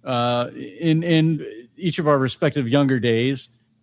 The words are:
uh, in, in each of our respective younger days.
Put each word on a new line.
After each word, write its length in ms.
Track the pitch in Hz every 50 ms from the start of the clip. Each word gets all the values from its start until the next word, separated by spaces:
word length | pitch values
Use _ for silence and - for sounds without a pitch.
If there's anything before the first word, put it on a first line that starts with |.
| -
uh, 460 | 135 127 120 120 120 123 120 123 - -
in, 480 | - - - - 113 170 165 156 160 170
in 420 | 170 165 160 160 165 160 143 120 104 104 113 123 - _
each 200 | 147 190 170 - -
of 80 | 156
our 100 | 151 147
respective 500 | 135 131 123 - - 170 143 - 147 123
younger 320 | 113 131 143 143 131 135 120
days. 500 | 117 120 113 113 120 135 139 127 - - _ _ _ _ _ _